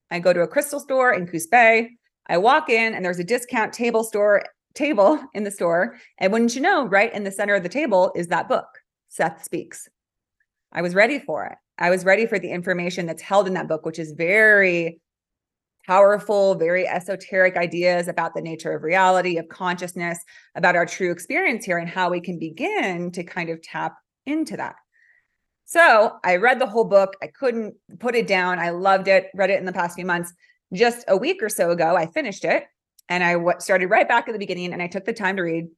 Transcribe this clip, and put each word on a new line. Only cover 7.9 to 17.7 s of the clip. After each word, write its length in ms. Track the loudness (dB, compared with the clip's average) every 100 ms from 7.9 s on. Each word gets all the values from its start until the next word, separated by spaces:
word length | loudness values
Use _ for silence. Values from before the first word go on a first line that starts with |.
| 2 2 0
is 120 | -4
that 220 | -4 -2
book, 180 | -4 -4 -20 _ _ _
Seth 360 | -4 -4 -4
Speaks. 440 | -10 -10 -10 -18 -20 _ _ _ _ _ _ _ _
I 100 | -6
was 140 | -2 2
ready 240 | 2 2
for 260 | -6 -8 -8
it. 120 | -14 _ -2
I 120 | 0
was 160 | 2 4
ready 200 | 2 2
for 120 | -2
the 120 | -4
information 540 | -8 -4 -4 -4 -6 -8
that's 160 | -8
held 260 | 0 0 2
in 60 |
that 140 | -2 -4
book, 180 | -6 -6
which 140 | -10
is 120 | -12
very 880 | -4 2 4 6 6 4 2 -4 -8 _ _ _ _ _ _ _ _ 0
powerful, 640 | 6 6 4 0 2 2
very 340 | 2 0 0 -2
esoteric 680 | -4 -6 -10 -4 2 2 2
ideas 500 | -4